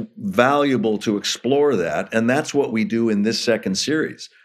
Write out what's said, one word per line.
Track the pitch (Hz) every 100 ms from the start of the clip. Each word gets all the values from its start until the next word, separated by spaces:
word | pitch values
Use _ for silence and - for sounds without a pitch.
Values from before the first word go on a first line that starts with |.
| 110 -
valuable | 101 95 127 143 143 123 110 107
to | 113 104
explore | - - 120 139 147 110
that. | 82 78 98
And | 113 117
that's | 135 156
what | 143 -
we | 110
do | 107 113 117
in | 104
this | 104 110
second | - 110 104 95
series. | - 156 - - - _